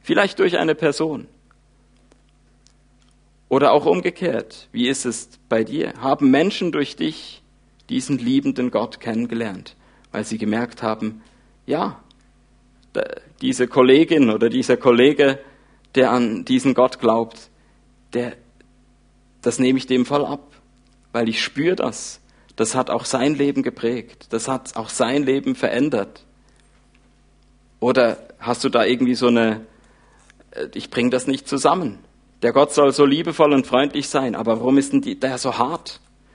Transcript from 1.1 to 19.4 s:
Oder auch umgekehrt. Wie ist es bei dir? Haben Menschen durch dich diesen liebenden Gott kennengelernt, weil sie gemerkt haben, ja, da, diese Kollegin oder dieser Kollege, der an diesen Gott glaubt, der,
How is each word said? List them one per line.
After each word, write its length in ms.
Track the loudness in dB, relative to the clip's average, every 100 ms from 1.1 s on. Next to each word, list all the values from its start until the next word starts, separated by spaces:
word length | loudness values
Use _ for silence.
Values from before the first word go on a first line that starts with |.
| -6 -12 _ _ _ _ _ _ _ _ _ _ _ _ _ _ _ _ _ _ _ _ _ -2
Oder 220 | 2 4
auch 140 | 4 4
umgekehrt. 840 | 0 -2 -4 -4 -4 -8 -16 -10
Wie 160 | -4 -2
ist 180 | -2 -6
es 240 | -8 -12 -20 _
bei 140 | -2
dir? 300 | -2 -4 -6 -6
Haben 300 | -2 2 4
Menschen 420 | 4 2 -2 -4
durch 240 | -4 -4 -6
dich 460 | -8 -8 -16 -20 _ _ _ _ -8
diesen 300 | -6 -4 -4
liebenden 500 | 0 0 0 -2 -2
Gott 300 | -2 -4 -8
kennengelernt, 760 | -8 -6 -4 -6 -8 -10 -18 -20 _ _ _
weil 120 | -10
sie 140 | -8 -6
gemerkt 460 | -2 -2 -4 -6
haben, 380 | -6 -4 -6 -10 -18 _ _ _ -6
ja, 340 | -4 -4 -8 _ _ _ _ _ _ _ _ _
da, 100 | -6 -6 -10 -18 -6
diese 260 | -4 -2 0
Kollegin 600 | 4 6 6 6 4 4
oder 200 | 4 2
dieser 280 | 0 0 2
Kollege, 640 | 4 6 4 4 2 0 -8 _ _ _ _ 0
der 160 | 2
an 340 | 2 0 -2 -2
diesen 280 | 0 2
Gott 260 | 2 2 2
glaubt, 500 | 0 0 -2 -10 -20 _ _ _ _ _ _
der, 200 | -6 -6 -10 _ _ _ _ _ _ _ _ _ _